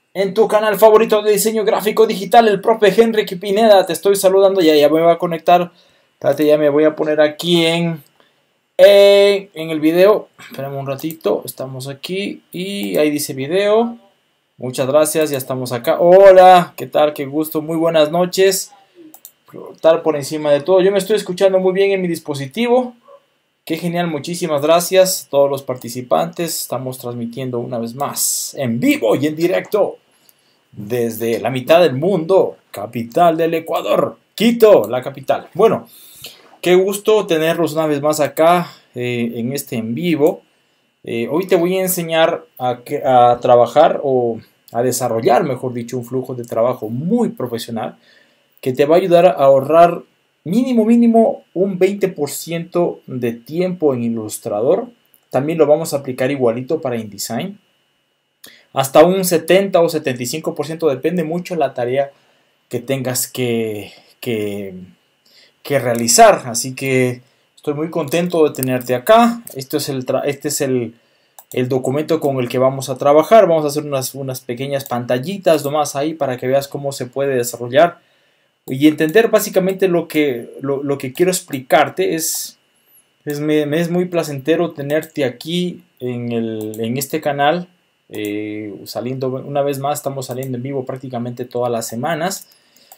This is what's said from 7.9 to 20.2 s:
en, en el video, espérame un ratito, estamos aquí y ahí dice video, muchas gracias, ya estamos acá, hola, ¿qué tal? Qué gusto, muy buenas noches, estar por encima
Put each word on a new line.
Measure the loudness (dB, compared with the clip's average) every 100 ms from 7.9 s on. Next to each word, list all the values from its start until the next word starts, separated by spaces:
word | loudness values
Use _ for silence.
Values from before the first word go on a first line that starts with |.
| -6 -12 _ _ _ _ _ _ 4
en, | 6 8 8 6 4 2 -6
en | -12 -8
el | -2
video, | 0 4 4 4 -2 _
espérame | -18 -12 -10 -8
un | -8
ratito, | -8 -8 -6 -4 -4
estamos | -6 -14 -12 -12 -14
aquí | -14 -10 -8 -8 -10 _
y | -10 -8 -8 -4 0
ahí | 0
dice | 0 -6
video, | -8 -4 -2 2 2 0 -6 _ _ _ _ _ _
muchas | -10 -4 0
gracias, | 2 2 0 -2
ya | -4
estamos | -6 -8 -6
acá, | -6 -4 0
hola, | 6 10 10 10 10 8 4 -6
¿qué | -4
tal? | 0 0
Qué | 0 -6
gusto, | -4 -4 -4
muy | -4 -2
buenas | 0 2 2
noches, | 2 -2 2 2 2 -8 _ _ _ -20 -20 -20 _ _ -20 -20
estar | -2 0 0
por | 0
encima | -4